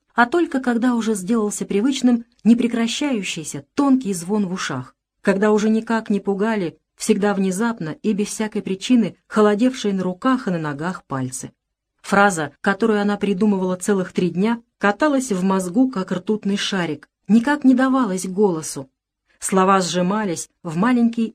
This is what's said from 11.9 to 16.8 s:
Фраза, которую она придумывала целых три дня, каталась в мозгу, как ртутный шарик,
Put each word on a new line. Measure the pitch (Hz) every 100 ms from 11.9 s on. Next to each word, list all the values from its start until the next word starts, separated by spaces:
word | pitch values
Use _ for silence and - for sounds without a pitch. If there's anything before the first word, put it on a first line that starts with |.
| _
Фраза, | - 196 202 170 147 -
которую | - 196 226 208
она | 202 202
придумывала | 202 190 214 196 185 180
целых | - 202 180
три | - 180
дня, | 170 214 233 - _
каталась | 202 202 311 269 262
в | 185
мозгу, | 190 190 185 180 262
как | - 185
ртутный | 180 - 214 202 202
шарик, | - 196